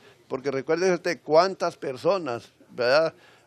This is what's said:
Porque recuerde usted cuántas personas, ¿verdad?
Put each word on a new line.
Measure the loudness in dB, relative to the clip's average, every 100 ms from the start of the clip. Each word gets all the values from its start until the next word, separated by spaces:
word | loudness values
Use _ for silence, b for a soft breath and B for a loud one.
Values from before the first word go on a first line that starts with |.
| B B -10
Porque | -8 -6
recuerde | -6 -2 0 0
usted | 0 -2 -6
cuántas | 2 4 4 0 -6 -6
personas, | -8 -4 0 0 -2 -8 -10 _ -14
¿verdad? | -4 2 4 2 -4 b b